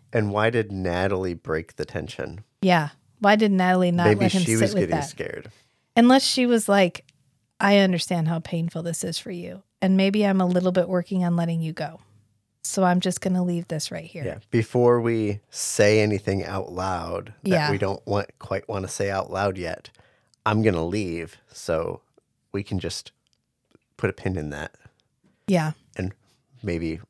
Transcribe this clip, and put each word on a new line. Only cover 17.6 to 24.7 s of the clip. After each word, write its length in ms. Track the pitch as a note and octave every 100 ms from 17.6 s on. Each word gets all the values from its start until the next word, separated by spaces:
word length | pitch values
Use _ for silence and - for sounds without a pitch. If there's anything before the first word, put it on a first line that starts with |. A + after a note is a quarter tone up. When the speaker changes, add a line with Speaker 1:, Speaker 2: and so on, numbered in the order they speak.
| D3
Speaker 1:
we 80 | G2+
don't 260 | G2 G2 -
want, 300 | G2+ - _
quite 300 | - G2 -
wanna 200 | G#2 F#2
say 220 | - G2
out 200 | G2 -
loud 260 | F#2+ G2+ F#2
yet, 320 | E2+ - - _ _ _ _ _
I'm 180 | G#2+ G#2+
gonna 220 | A2 E2+
leave, 520 | E2 G#2 F#2 E2 D#2 - _
so 480 | - - D#2+ E2 - _ _ _ _ _
we 100 | G2+
can 140 | - F#2+
just 320 | E2+ - - _ _ _ _ _ _ _ _ -
put 140 | F#2+
a 20 |
pin 240 | - F#2+ F#2
in 140 | D2+
that. 240 | C#2+ -